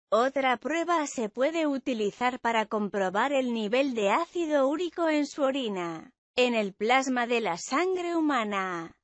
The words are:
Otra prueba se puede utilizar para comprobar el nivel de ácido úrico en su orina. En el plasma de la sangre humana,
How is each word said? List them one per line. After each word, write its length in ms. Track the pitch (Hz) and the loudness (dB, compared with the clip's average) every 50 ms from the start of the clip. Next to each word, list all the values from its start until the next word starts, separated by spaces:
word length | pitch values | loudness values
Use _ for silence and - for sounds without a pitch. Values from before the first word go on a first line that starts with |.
| _ _ | _ _
Otra 460 | - 214 240 269 269 285 262 262 247 | 2 2 2 2 0 0 0 0 0
prueba 500 | 233 - 254 302 330 330 330 349 330 294 | 0 -2 -2 -2 -2 0 0 0 0 0
se 220 | 277 - - 226 208 | -2 -4 -4 -6 -4
puede 380 | - 233 254 294 320 339 320 | -2 -2 -2 0 0 0 0
utilizar 720 | 302 277 269 - - 254 220 214 202 - - 240 247 247 247 | 0 0 -2 -2 -4 -2 -2 -2 -2 -2 -2 -2 -2 -2 -2
para 240 | - 233 233 226 214 | -2 0 0 0 0
comprobar 680 | 208 - 214 208 196 - 208 196 185 185 202 233 277 294 | 0 -2 -2 -2 -2 0 0 0 0 0 0 0 2 2
el 180 | 269 262 247 233 | 0 0 0 -2
nivel 420 | 226 220 202 214 262 277 285 247 | -2 -2 0 2 2 2 0 0
de 140 | 226 208 196 | 0 2 2
ácido 600 | 208 285 339 - - 349 339 311 302 285 269 262 | 2 2 0 -2 -2 -4 -2 0 2 2 4 2
úrico 420 | 294 311 359 339 - - 339 320 | 2 0 -2 -4 -2 -2 0 2
en 160 | 311 294 294 | 2 2 0
su 160 | 277 - - 285 | -2 -2 -2 0
orina. 680 | 269 262 277 262 220 202 185 175 170 165 160 - - - _ _ _ _ | 0 0 0 -2 -4 -4 -4 -4 -6 -8 -10 -14 -18 -20 _ _ _ _
En 200 | - 247 247 240 | 2 2 2 2
el 180 | 226 214 196 185 | 0 0 -2 -2
plasma 540 | - 208 220 247 269 262 277 254 247 240 | -2 0 2 2 2 2 2 0 -2 0
de 160 | 233 240 233 226 | 0 0 0 0
la 160 | 190 165 170 | -2 -2 -4
sangre 580 | - - 254 285 349 370 381 359 349 349 339 | -4 -4 -2 0 0 0 0 -2 -2 -2 0
humana, 800 | 330 320 302 285 247 220 208 202 196 190 185 180 170 165 - - _ | 0 2 2 2 0 0 -2 -2 -4 -4 -4 -6 -8 -8 -12 -16 _